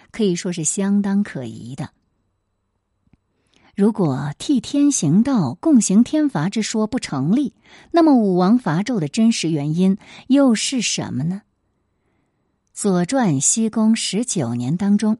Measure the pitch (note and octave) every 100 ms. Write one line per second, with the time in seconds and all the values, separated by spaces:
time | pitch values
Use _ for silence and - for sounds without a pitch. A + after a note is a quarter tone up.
0 | _ - G#3 F3 F#3+ F3 D3+ - G3 G3+
1 | G3+ G3 G#3 - A#2+ A2 A2+ C#3 D3+ _
2 | _ _ _ _ _ _ _ _ _ _
3 | _ _ _ _ _ _ _ - G3+ G#3
4 | E3 C3 D3 - - C4+ - C#4+ C#4+ C4
5 | C#3+ F3 B3 B3+ C#3 - E4 C4+ - G3
6 | A#3+ D#4 D4 E3+ D#3+ A3+ G#3 A3 G#3+ C4
7 | - C#3+ C#3 A#3 C#4 _ _ - - E4
8 | D#4+ C4 G#3 F3+ F#3 B3 G3+ D#3 G#3 A#3
9 | D3 - A3+ A3+ E3 D#3+ C#3+ D#3+ F#3+ G3
10 | - - - C4+ C4+ G#3+ - C4 - -
11 | G#2+ A#2 D#3 F#3+ _ _ _ _ _ _
12 | _ _ _ _ _ _ _ - G#3 F3+
13 | F3 C4+ A3 C3+ - - A3 A3+ A3 A3+
14 | - F#3 B3 G3 A#2+ A#2+ A#2+ E3+ G3+ G#3
15 | G#3+ A3